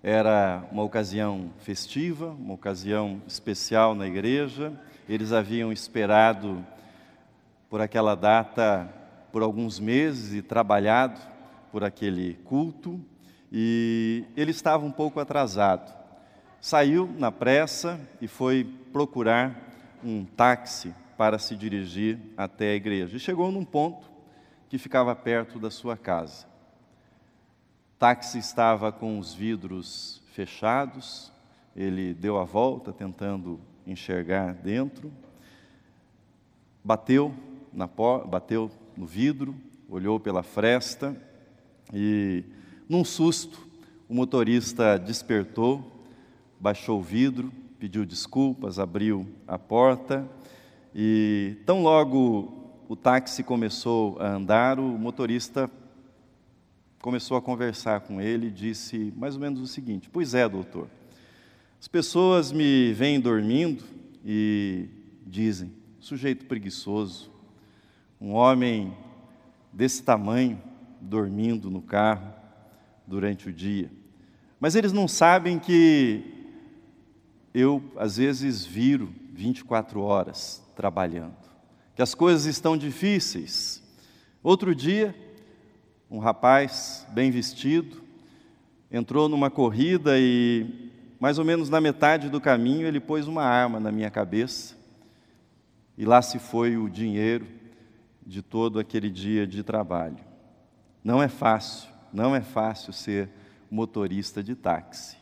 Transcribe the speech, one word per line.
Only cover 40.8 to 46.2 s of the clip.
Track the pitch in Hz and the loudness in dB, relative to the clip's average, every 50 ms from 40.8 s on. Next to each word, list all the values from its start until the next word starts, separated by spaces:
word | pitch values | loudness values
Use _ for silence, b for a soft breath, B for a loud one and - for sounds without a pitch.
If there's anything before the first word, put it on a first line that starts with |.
| 120 - - - 139 139 139 - - - _ - - _ _ _ _ _ _ _ _ - - | 0 -6 -10 -8 -8 -8 -8 -10 -16 -20 _ -20 -20 _ _ _ _ _ _ _ _ -12 -6
e, | 101 104 104 107 104 101 98 92 90 - B B B B B B B B - | -4 -2 0 0 0 0 -2 -2 -4 -6 B B B B B B B B -2
num | 165 175 175 | 0 0 0
susto, | - - - 160 170 165 - - - - - - - - B B B B B B _ | 0 0 2 2 2 2 0 -6 -10 -16 -20 -20 -20 -20 B B B B B B _
o | 120 | -2
motorista | 123 127 127 135 127 117 107 120 120 113 110 - - 117 107 101 | -2 -2 2 2 2 2 4 2 2 0 -2 -2 2 4 4 4
despertou, | 95 90 101 113 - - - 120 104 95 - - - 113 123 135 143 135 - - - B B B B | 4 0 -6 -8 -8 -2 0 0 0 0 -2 -2 0 2 2 2 0 -4 -16 -20 -20 B B B B